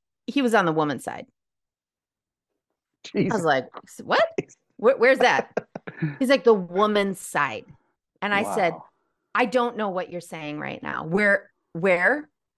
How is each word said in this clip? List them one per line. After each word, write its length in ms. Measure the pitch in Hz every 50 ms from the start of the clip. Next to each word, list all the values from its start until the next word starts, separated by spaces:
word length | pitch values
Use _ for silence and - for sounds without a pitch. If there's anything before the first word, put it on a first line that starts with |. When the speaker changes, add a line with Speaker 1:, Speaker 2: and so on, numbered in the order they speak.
| _ _ _ _ - -
Speaker 1:
he 160 | 226 285 269
was 100 | 240 220
on 120 | 214 185
the 60 | 170
woman's 320 | 156 156 156 147 135 113 -
side. 220 | - - - - _ _ _ _ _ _ _ _ _ _ _ _ _ _ _ _ _ _ _ _ _ _ _ _ _ _ _ _ _ _ _ _ _ _ _ - - -
Speaker 2:
Jesus 280 | 208 160 190 233 202 170
Speaker 1:
like, 220 | 156 143 131 123 - - - -
"S-, 160 | - - - -
what? 220 | - 196 - 659 640 - -
Speaker 2:
Christ. 200 | - - - _ _ _ _ -
Speaker 1:
Where, 200 | 202 233 269 -
where's 220 | 220 254 262 -
that?" 360 | 247 233 156 127 - - - - - _ - - - -
Speaker 2:
<laughs> 320 | - - 165 151 143 -
Speaker 1:
He's 100 | 269 240
like, 140 | 277 254 254
"The 100 | 233 226
woman's 640 | 202 180 170 175 190 214 214 214 208 196 196 185 -
side." 460 | - - - 156 147 131 110 101 - - - _ _ _ _ _ _ _ _ -
And 120 | - 202 208
I 100 | 202 214 202 190
said, 180 | 214 185 170 170
Speaker 2:
Wow. 100 | - - _ _ _ _ _ _ _ _ _ -
Speaker 1:
"I 100 | - 254
don't 320 | 208 - 254 240 240 233 208
know 120 | 220 202
what 220 | 180 180 175 -
you're 100 | 175 175
saying 380 | 165 - - 160 156 147 147 151
right 220 | 143 135 139 -
now. 240 | - - - - 151
Where, 460 | 160 170 208 208 202 202 - - _ _ _ _ _ -
where? 560 | 165 170 190 180 170 180 196 262 302 294 _ _ _ _ _ _